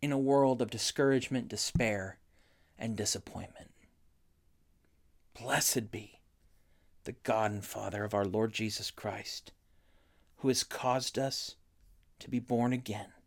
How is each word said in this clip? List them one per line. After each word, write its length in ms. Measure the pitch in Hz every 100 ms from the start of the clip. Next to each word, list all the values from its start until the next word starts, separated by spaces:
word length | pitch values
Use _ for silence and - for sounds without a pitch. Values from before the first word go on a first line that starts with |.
in 120 | 143
a 40 | 139
world 440 | 135 139 135 123
of 100 | 117
discouragement, 760 | 113 - - 139 135 127 131 113
despair, 680 | 104 - - 117 104 95 - _ _ _ _ _ -
and 180 | 226 208
disappointment? 760 | 208 - - - 190 - - - _ _ _ _ _ _ _ _ _ _ _ _ _ _ _
Blessed 580 | - 120 151 - - 107
be 300 | 107 107 - _ _ _ _ _ _ _ -
the 80 | - 117
God 280 | - 110 107
and 140 | 104 101
Father 400 | 107 101 101 104
of 80 |
our 100 | 101
Lord 300 | 101 101 110
Jesus 360 | 110 110 104 -
Christ, 640 | - 107 101 101 - - - _ _ _ _ _ _ _ _
who 100 | 135
has 160 | 123
caused 560 | - - 127 127 127 -
us 360 | 135 - - - _ _ - - _ _
to 100 | -
be 100 | 123
born 320 | 117 120 120
again 400 | 127 127 101 - -